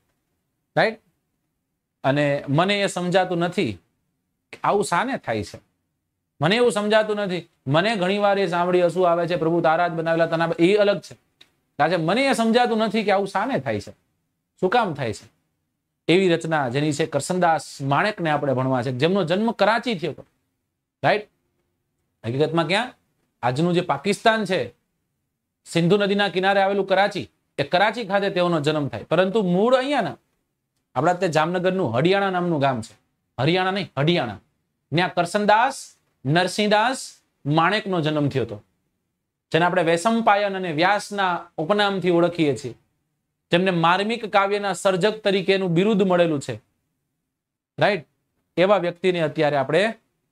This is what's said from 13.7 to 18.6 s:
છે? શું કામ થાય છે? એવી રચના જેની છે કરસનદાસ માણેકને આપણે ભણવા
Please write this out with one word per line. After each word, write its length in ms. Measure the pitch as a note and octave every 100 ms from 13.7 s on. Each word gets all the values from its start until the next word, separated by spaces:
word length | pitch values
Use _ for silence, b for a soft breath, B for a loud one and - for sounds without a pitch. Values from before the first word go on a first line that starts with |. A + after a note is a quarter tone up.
| G#2
છે? 120 | G2+ - _ _ _ _ _ _
શું 100 | F#3
કામ 240 | B3 G#3
થાય 200 | C#3 A#2+
છે? 280 | G2+ G#2 _ _ _ _ _ _ _ -
એવી 260 | F3 F#3
રચના 360 | E3 E3 D#3+ C3
જેની 240 | C3 D#3
છે 120 | C#3+ D#3+
કરસનદાસ 760 | C#3+ - F#3 F3 D#3 - -
માણેકને 480 | C#3 C#3 G3+ G#3 E3
આપણે 240 | D3 C#3+
ભણવા 280 | B2